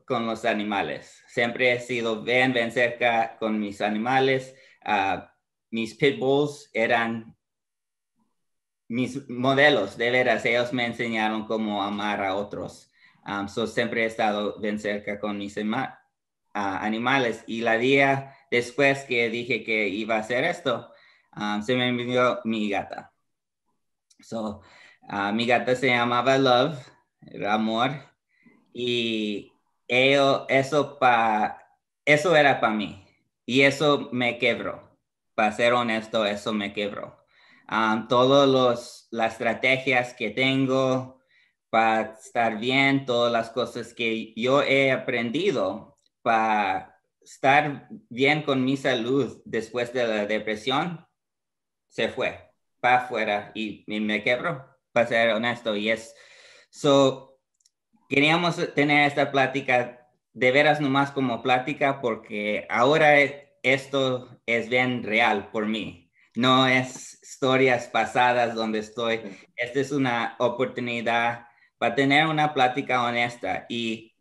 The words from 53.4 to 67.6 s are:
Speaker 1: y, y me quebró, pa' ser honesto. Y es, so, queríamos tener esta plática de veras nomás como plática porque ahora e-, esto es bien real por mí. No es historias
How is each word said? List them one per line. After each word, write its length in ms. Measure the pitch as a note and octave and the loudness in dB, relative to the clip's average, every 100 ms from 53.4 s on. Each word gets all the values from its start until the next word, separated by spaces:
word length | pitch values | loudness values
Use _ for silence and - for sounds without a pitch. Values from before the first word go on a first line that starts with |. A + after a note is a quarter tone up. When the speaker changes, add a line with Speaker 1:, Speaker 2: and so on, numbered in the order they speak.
| G2+ | -4
Speaker 1:
y, 300 | G#2+ G#2+ F#2 - | -8 -8 -10 -8
y 140 | G#2+ | -6
me 220 | G#2+ G#2+ | -2 -2
quebró, 440 | A#2 D#3 E3+ C#3+ - _ _ | 0 -2 -2 -6 -12 _ _
pa' 140 | A#2+ A#2 | 0 2
ser 220 | A#2 A#2 | 2 2
honesto. 420 | G#2+ A#2+ A2+ A2+ G#2 | 0 -2 -4 -4 -2
Y 140 | G#2+ | -2
es, 240 | A2+ - - - - - - _ | -4 -6 -20 -20 -20 -20 -20 _
so, 680 | - D3+ C#3 C3+ C3 - _ _ _ _ _ _ _ - | -2 4 6 4 2 -10 _ _ _ _ _ _ _ -4
queríamos 480 | C#3 D3 E3+ F3 D3 B2 | 2 4 2 0 -2 -4
tener 340 | - D3 D3 C#3+ | 0 2 4 2
esta 240 | C#3+ C#3 | 2 0
plática 800 | C3+ C3 C#3 C3 B2+ B2 - _ _ _ | 2 0 0 0 0 0 -8 _ _ _
de 200 | A2+ B2+ | 0 2
veras 280 | C3+ D3+ D3+ | 4 4 2
nomás 300 | C#3+ C3+ C#3 | 0 0 0
como 320 | C#3 C3 A2+ | -2 -2 -2
plática 580 | B2+ B2 D3+ C#3+ C#3 C3+ | 0 0 -2 -2 -2 0
porque 640 | B2 A2 - G#2+ G#2 G2+ - | -4 -4 -8 -6 -4 -4 -2
ahora 500 | A2 B2+ D#3 D3+ D3 | 2 4 6 6 6
e-, 380 | C#3 - - _ | 4 -2 -18 _
esto 800 | B2 C3+ - C#3 C3 B2+ - - - | 0 0 0 -2 0 -2 -8 -10 -2
es 240 | A#2 A2 | -2 0
bien 320 | B2 B2+ B2 | 0 0 -2
real 480 | G2+ A2 A#2 G#2 G2+ | -2 2 2 0 -4
por 160 | A2+ G#2+ | -4 -4
mí. 400 | A2 F2 F2+ _ _ _ | -4 -8 -14 _ _ _
No 340 | A2+ B2+ C3 C3 | -2 2 4 4
es 500 | B2+ B2+ - - - | 2 -2 -8 -18 -20
historias 680 | - - C3 C3 | -20 -4 0 4